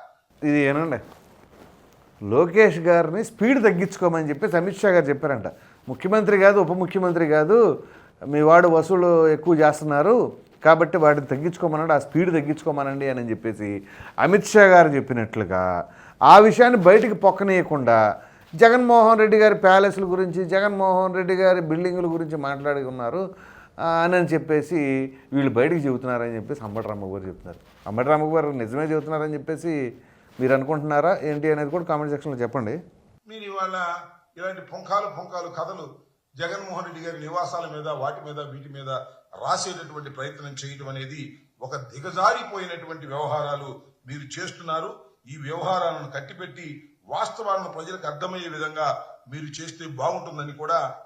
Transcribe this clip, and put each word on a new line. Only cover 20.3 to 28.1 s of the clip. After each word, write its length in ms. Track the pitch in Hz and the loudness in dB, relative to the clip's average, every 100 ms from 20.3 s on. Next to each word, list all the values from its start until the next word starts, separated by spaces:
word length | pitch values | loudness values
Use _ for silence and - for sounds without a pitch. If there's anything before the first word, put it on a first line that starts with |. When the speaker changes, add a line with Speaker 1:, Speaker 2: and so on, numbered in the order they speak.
| 170 175 | -4 -2
Speaker 1:
జగన్మోహన్ 720 | 190 208 196 190 185 185 180 | 0 0 0 0 0 0 -2
రెడ్డి 200 | 180 185 | -2 2
గారి 260 | 190 180 | 2 2
బిల్డింగుల 520 | 156 160 180 180 175 | 0 -2 -2 -2 -4
గురించి 240 | 165 160 156 | -4 -6 -6
మాట్లాడి 460 | 139 139 143 143 | -6 -6 -4 -4
ఉన్నారు, 520 | 127 127 120 170 190 185 - - - - | -6 -8 -6 -6 -8 -12 -20 -20 -20 -8
ఆ, 80 | 165 | -2
అని, 280 | 165 170 180 | 0 2 2
అని 120 | 165 | 2
చెప్పేసి 840 | 160 135 151 151 170 139 135 135 - - | -2 0 -2 0 -4 -2 -2 -4 -12 -6
వీళ్ళు 200 | 139 135 | -2 0
బయటకు 240 | 113 147 170 | 2 2 0
చెబుతున్నారని 580 | 139 127 127 120 120 113 | -2 -4 -4 -6 -6 -8
చెప్పేసి 280 | 107 147 | -10 -12
అంబటి 240 | 107 107 104 | -10 -8 -8
రాంబాబు 300 | 101 95 98 | -10 -10 -10
గారు 100 | 92 | -12
చెప్తున్నారు. 320 | 87 90 85 _ _ 98 | -16 -18 -20 _ _ -10
అంబటి 200 | 110 | -4
రాంబాబు 280 | 127 | 0